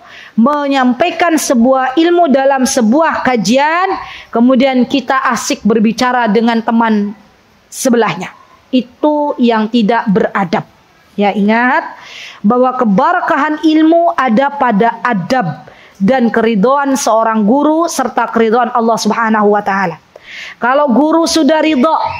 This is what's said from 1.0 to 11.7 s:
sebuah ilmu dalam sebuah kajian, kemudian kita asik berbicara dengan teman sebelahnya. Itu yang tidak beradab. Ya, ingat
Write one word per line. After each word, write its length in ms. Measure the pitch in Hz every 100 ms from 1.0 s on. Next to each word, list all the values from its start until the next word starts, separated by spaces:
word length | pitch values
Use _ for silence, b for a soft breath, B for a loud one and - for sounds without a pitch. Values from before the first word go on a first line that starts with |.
| 349 - 349 320
sebuah 560 | - 254 247 262 254
ilmu 400 | 330 339 349 339
dalam 320 | 269 269 269 247
sebuah 560 | 262 214 294 320 -
kajian, 720 | 254 247 180 254 294 339 381 - B B B
kemudian 560 | 233 247 254 269 254 240
kita 320 | 277 - 262 269
asik 320 | 233 - 277
berbicara 640 | 208 233 220 - 254 247 226
dengan 400 | 214 233 226 226
teman 480 | 226 226 214 202 - - _ _ _ _
sebelahnya. 640 | - 262 233 208 170 175 - _ _ _
Itu 640 | 254 247 - 302 294 294 -
yang 320 | 233 226 214
tidak 400 | 240 208 233 226
beradab. 560 | 185 220 208 185 180 - _ _ _ _
Ya, 160 | - 202
ingat 560 | 196 202 226 247